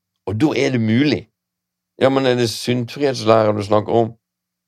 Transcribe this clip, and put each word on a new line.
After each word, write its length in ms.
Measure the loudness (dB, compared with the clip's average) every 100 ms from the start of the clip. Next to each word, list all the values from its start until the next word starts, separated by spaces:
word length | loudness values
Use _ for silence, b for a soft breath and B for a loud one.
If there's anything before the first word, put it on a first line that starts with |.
| _ _ -10
og 140 | -2
da 120 | 0 0
er 180 | 0
det 60 | 0
mulig. 480 | 0 2 0 -2 -6 _ _ _ _ _ _ -2
Ja, 120 | 0
men 160 | 2 2
er 100 | 0
det 120 | -2
syndfrihetslære 1040 | -2 -4 -4 -4 -4 -4 0 2 4 2 0
du 60 |
snakker 280 | 0 -2 0
om? 200 | 0 0 -6 _ _ _ _